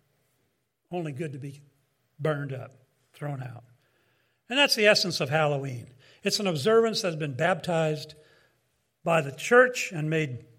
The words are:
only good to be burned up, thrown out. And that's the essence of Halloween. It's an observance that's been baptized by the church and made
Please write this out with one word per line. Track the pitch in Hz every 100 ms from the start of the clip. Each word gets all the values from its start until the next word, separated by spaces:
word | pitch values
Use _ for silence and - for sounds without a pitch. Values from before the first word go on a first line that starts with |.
| _ _ _ _ _ _ _ _ -
only | 180 156
good | 131 160
to | 131
be | 139 - - _ _ _ _ -
burned | 156 143 139
up, | 123 113 - _ _ _
thrown | - 147 135
out. | 123 117 - _ _ _ _ _ _ _ -
And | 262
that's | 277 240
the | 208
essence | 208 185 -
of | 131
Halloween. | 156 151 139 139 120 - - - -
It's | 196 202
an | 196
observance | 151 208 226 226 208
that's | 185 156
been | 151
baptized | 120 170 190 - 165 156 151 - - - _ _ _ _ _ _ _
by | 170 165
the | 139
church | - - 240 247 - -
and | 160 156
made | 160 147 120 -